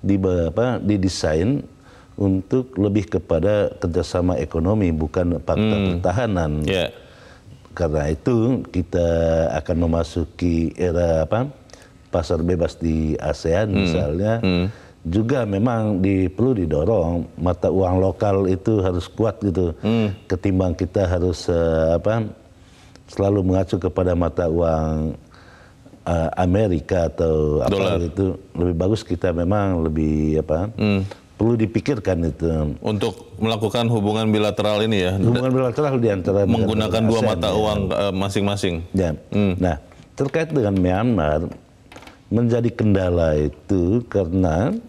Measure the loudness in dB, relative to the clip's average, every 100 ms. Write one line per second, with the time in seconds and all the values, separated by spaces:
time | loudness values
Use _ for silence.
0 | 0 0 2 2 0 0 0 0 0 2
1 | 0 -2 -2 0 0 0 -4 -18 -20 -20
2 | -20 -4 0 0 0 -2 -2 0 2 2
3 | 0 -4 0 0 2 2 0 -2 -4 -2
4 | -2 -2 0 0 -2 -2 0 2 2 0
5 | -2 -2 -2 -2 -2 0 0 0 0 0
6 | 0 0 0 0 -2 -2 -2 0 -2 -6
7 | -20 -20 -20 -20 -20 -20 -20 -4 -2 0
8 | -2 -2 0 2 2 0 -4 -6 -2 0
9 | 2 2 2 2 0 -2 -2 0 0 0
10 | -2 -4 -6 -2 0 0 -2 -2 -2 0
11 | 2 2 0 -2 -2 -8 -20 -20 -20 -20
12 | -6 -4 -2 -2 0 0 -2 -2 -2 0
13 | 0 -2 -4 -4 0 0 0 0 0 0
14 | 0 -2 0 0 0 0 0 -4 -20 -14
15 | -4 -2 0 0 0 0 0 0 0 0
16 | 2 2 0 0 0 0 0 0 2 2
17 | 2 -2 -4 -4 -2 0 0 2 2 2
18 | 0 0 0 2 2 0 0 2 2 -2
19 | -6 -2 -2 0 -2 0 0 -2 -2 0
20 | 0 -4 -6 -4 0 0 0 0 -2 0
21 | 0 2 0 -2 -2 0 2 2 2 2
22 | 0 -2 -2 -10 -20 -20 -20 -20 -20 -20
23 | -14 -2 2 2 2 0 0 -2 -2 0
24 | 0 2 0 0 0 2 2 0 0 -2
25 | -4 -6 -16 -20 -20 -20 -20 -20 -20 -14
26 | -4 -2 -2 0 0 2 2 0 -2 0
27 | 0 0 0 2 2 0 0 0 0 0
28 | -2 -2 -2 -2 -12 -4 -2 0 0 -2
29 | -2 -4 -2 -2 0 0 0 0 0 0
30 | 0 0 0 0 0 -2 -2 -2 0 0
31 | -2 -10 -20 -2 0 2 0 -2 -2 -4
32 | 0 0 0 -2 -2 0 -2 -4 -4 -2
33 | -4 -6 -18 -4 -2 0 -2 0 0 2
34 | 0 0 2 2 2 0 0 2 2 2
35 | 0 2 2 2 0 0 0 0 0 2
36 | 0 0 0 2 2 2 0 0 0 0
37 | 2 2 2 0 0 0 0 0 -2 0
38 | -2 0 -2 0 0 0 -2 -4 -4 -2
39 | 0 -2 -4 0 0 2 0 -2 -8 -20
40 | -20 -4 -2 -2 -2 0 2 2 2 2
41 | 2 2 2 0 -2 -10 -20 -20 -20 -20
42 | -20 -20 -2 0 2 2 0 0 2 4
43 | 4 2 4 2 0 -4 -2 0 2 2
44 | 0 -2 0 2 2 2 0 -2